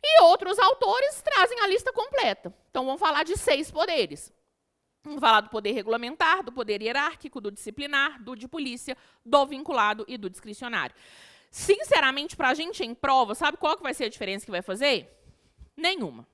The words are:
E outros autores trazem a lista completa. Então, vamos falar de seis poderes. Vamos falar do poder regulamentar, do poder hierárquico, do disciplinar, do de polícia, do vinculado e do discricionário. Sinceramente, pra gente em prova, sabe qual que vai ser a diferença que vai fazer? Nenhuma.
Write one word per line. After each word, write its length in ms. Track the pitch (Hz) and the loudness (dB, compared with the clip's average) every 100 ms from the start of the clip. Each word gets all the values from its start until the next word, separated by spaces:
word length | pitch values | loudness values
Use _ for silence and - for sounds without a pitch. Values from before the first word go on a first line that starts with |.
E 200 | 587 640 | 8 8
outros 360 | 339 359 359 415 | 10 8 2 2
autores 640 | 392 539 415 466 554 605 | 4 4 2 2 0 -2
trazem 380 | - 554 381 480 | 0 2 2 2
a 60 | 415 | 0
lista 240 | 392 - | 0 -2
completa. 600 | 494 523 554 254 196 180 - _ | -6 -4 -2 -2 -2 -10 -18 _
Então, 140 | - 262 | -6 -4
vamos 120 | 277 | 0
falar 260 | 415 294 | 0 0
de 120 | 311 381 | -2 -2
seis 340 | - 277 302 | 2 0 0
poderes. 640 | 294 359 320 175 143 - _ _ _ _ _ _ _ | -2 0 0 -2 -6 -16 _ _ _ _ _ _ _
Vamos 160 | 294 294 | -14 -2
falar 200 | 226 220 | 4 2
do 100 | 214 | 2
poder 220 | 220 208 | -6 -4
regulamentar, 720 | 214 208 226 233 320 320 370 | -6 -4 -4 -6 -2 0 0
do 80 | 381 | -2
poder 280 | 247 214 208 | -10 -6 -4
hierárquico, 600 | 214 262 302 330 294 254 | -2 -2 -4 -6 -14 -10
do 100 | 208 | -10
disciplinar, 720 | 202 226 226 285 285 285 269 | -10 -14 -10 -4 0 -2 -4
do 140 | 220 247 | -16 -14
de 100 | 247 | -12
polícia, 500 | 320 262 240 - 254 _ _ 233 | -8 -8 -8 -10 -12 _ _ 2
do 180 | 285 | 4
vinculado 600 | 277 269 311 269 208 220 214 | 4 -4 -4 0 0 0 -8
e 100 | 247 | -10
do 140 | 202 | -10
discricionário. 640 | 190 214 208 240 220 139 - - - - - _ | -12 -16 -14 -8 -6 -6 -10 -20 -20 -20 -20 _
Sinceramente, 840 | - - 403 640 339 269 269 302 - | -8 2 2 4 4 4 0 -8 -2
pra 180 | 262 | 0
gente 300 | 294 330 440 | 0 -4 -8
em 100 | 226 | -8
prova, 400 | 240 277 269 220 | -4 2 4 2
sabe 220 | 214 302 311 | 0 -2 0
qual 180 | 311 320 | -2 -2
que 60 | |
vai 100 | 285 | -4
ser 120 | - | -6
a 40 | 226 | -6
diferença 360 | - 196 196 | -6 -8 -8
que 60 | - | -6
vai 120 | 180 | -8
fazer? 500 | 190 190 285 220 - _ - _ _ _ - - | -6 -2 0 0 -4 _ -20 _ _ _ -20 -4
Nenhuma. 500 | 339 381 185 113 120 | -4 -2 -6 -10 -20